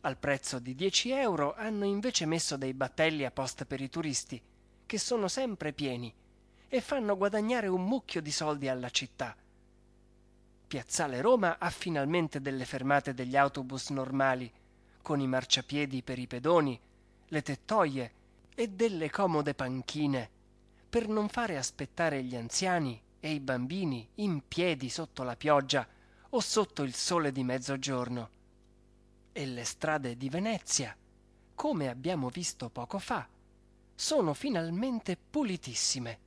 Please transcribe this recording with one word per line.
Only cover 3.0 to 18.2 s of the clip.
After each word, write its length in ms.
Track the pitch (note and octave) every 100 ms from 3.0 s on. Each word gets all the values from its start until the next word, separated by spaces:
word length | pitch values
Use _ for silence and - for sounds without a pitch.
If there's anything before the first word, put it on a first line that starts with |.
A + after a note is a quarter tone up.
| D#3+ D#3
apposta 400 | C3 - C3 -
per 160 | - C3
i 80 | C3+
turisti, 520 | - D#3 C3 - B2 _ _ _ _ -
che 120 | G#3+
sono 260 | - A#3+ F#3+
sempre 460 | C4 C4 G3 D#3
pieni 420 | - C#3+ B2 A#2+ - _ _ _ _ -
e 120 | B3+
fanno 360 | - C#4+ G#3+ G3
guadagnare 500 | G3+ G#3+ G#3+ B3 G3+
un 180 | F#3
mucchio 360 | F#3 C4 - F3+
di 100 | D3+
soldi 380 | C#3+ D3+ D3 C#3
alla 220 | B2+ B2
città. 440 | - B2+ - B2 - _ _ _ _ _ _ _ _ - _ _ _ -
Piazzale 520 | C#3 - - D3+ B2+
Roma 380 | G3 B3 F3+ E3
ha 120 | F3
finalmente 680 | - F3+ D#3 C#3 F3 D#3+ D3
delle 240 | C#3 C3+
fermate 500 | B2 C3+ C3 C#3+ C#3+
degli 220 | B2+ B2+ C#3
autobus 540 | C#3 C#3+ C3 C3 -
normali, 580 | C#3 C3 C3+ C3+ B2+ A#2+ - _ _ _ _
con 160 | - D3
i 80 | C3
marciapiedi 800 | C3 B2+ D3 - D3 D3 C3
per 160 | C3 B2+
i 80 | B2
pedoni, 520 | B2 C#3+ E3+ C#3+ A#2+ - _ _ _ _
le 160 | D#3
tettoie 680 | C#3+ C3+ - A3 E3 C3+ A#2 _